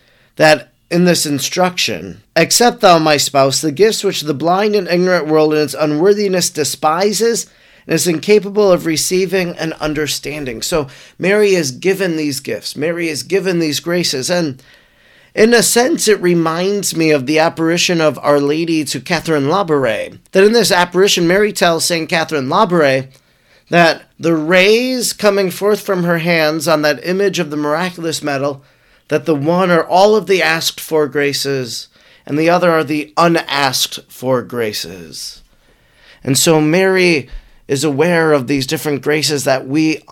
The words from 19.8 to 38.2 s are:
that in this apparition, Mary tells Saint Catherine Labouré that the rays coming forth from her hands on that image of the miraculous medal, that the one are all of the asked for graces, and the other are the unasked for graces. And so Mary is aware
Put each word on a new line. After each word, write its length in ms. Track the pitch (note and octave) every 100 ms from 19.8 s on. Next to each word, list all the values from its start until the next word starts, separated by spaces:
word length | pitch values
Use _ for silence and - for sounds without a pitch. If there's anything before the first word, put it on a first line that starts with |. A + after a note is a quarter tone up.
| B2+ G2+ F2 - _
that 100 | F#3+
in 100 | G#3
this 200 | A#3 F#3
apparition, 560 | F#3 F3+ F3+ G3+ F#3 E3+
Mary 240 | F#3+ G#3+
tells 320 | G3 F3 E3
Saint 240 | - E3+ D#3+
Catherine 400 | E3+ D#3 D#3 C3
Labouré 580 | F3 G#3+ F3 C#3+ C3 C3+ - _ _ _ _ _
that 340 | E3 E3 - - -
the 160 | D#3+
rays 800 | E3 D#3 F#3 F#3+ A3 B3+ B3+ G3+
coming 400 | - G#3 G3 F#3
forth 280 | - G3+ G3+
from 220 | - F#3
her 160 | E3+ E3+
hands 480 | E3 E3+ D3+ D#3+ D3
on 160 | D3+
that 240 | D3+ C3+ E3+
image 320 | F#3 G3+ F3
of 120 | D3+
the 60 | D3+
miraculous 640 | D3 D3+ F3+ F3 E3 D3
medal, 400 | D3 C#3 C#3 C3+ _ _ _ _ -
that 200 | D3 C#3
the 80 |
one 360 | C#3+ D3 F3 F#3
are 140 | E3+
all 320 | - F3+ G#3 G#3+
of 100 | E3+
the 160 | F#3
asked 380 | D#3+ D#3+ - -
for 260 | - D#3+ D3
graces, 800 | D3 C#3+ C#3 C#3 C#3 A#2+ A2 - _ _ _ -
and 100 | D3
the 140 | E3
other 200 | F3 F3
are 140 | D#3+
the 280 | C#3 D3+ - -
unasked 840 | E3+ E3 - C#3 C#3 B2+ - - -
for 340 | - B2+ B2+
graces. 1000 | F#2 B2 A2 G#2 E2 F#2 D#2+ C2 - - _ _ _ _ _ _ - -
And 120 | - C3+
so 240 | F3 D#3
Mary 680 | D3+ F3 F#3+ F#3 F3+ D#3 A#2 - - _ -
is 160 | C3+
aware 480 | D3+ C3+ E3 E3+